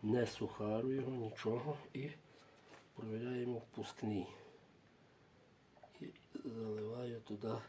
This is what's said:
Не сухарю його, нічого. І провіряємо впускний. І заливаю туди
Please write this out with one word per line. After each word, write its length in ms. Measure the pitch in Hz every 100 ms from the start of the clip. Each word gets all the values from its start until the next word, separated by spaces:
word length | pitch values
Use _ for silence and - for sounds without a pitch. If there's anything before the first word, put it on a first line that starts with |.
Не 240 | 107 123 113
сухарю 640 | - 107 - 104 110 131
його, 180 | 135 127
нічого. 640 | 127 110 - 107 117 143 143 -
І 180 | 131 139 - - - - - - - -
провіряємо 640 | - 110 110 120 127 120 120
впускний. 680 | - - 101 - 110 104 90 - - - - - - - - - - - - - - - - -
І 60 | - - - -
заливаю 760 | - 113 110 107 107 117 123 117
туди 340 | - 104 113 110